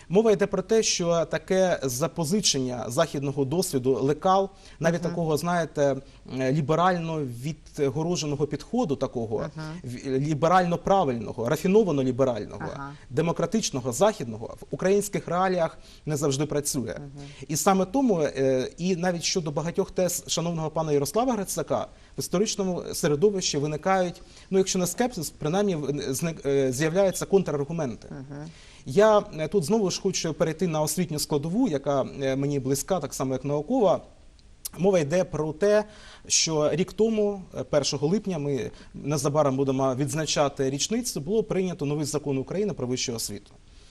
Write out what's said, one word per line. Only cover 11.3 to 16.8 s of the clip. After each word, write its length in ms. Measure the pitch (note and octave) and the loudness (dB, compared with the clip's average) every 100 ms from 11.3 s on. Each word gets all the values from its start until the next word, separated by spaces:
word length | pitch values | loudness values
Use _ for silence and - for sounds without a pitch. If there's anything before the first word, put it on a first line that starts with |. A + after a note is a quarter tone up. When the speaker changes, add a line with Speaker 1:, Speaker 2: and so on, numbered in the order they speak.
| A2 A2+ | -4 -2
Speaker 1:
рафіновано 540 | D3+ F#3 G3+ G3+ C#3+ | 0 4 4 4 2
ліберального, 580 | C3 B2 C3 A2+ G2+ F#2+ D#3+ C#3+ | 0 2 0 0 -6 -8 -10 -10
Speaker 2:
Ага. 160 | C#3 D3 - | -12 -14 -6
Speaker 1:
демократичного, 800 | B2 E3 E3 E3+ A3+ - C3+ B2 | -2 0 0 0 0 -2 -4 -4
західного, 680 | A#2+ G3+ G#3 B2 A2 A#2 - | 2 2 2 -8 -8 -12 -14
в 40 | - | -10
українських 560 | - F#3 G3+ G3 E3+ - | -2 2 2 0 -6 -2
реаліях 500 | E3+ F#3+ F3+ D#3+ - - - - | 0 0 0 -2 -4 -20 -12 -4
не 100 | D3 | 0
завжди 280 | D3+ C3+ D3+ | 0 0 0
працює. 500 | D3 C#3+ C#3 | -2 -2 -4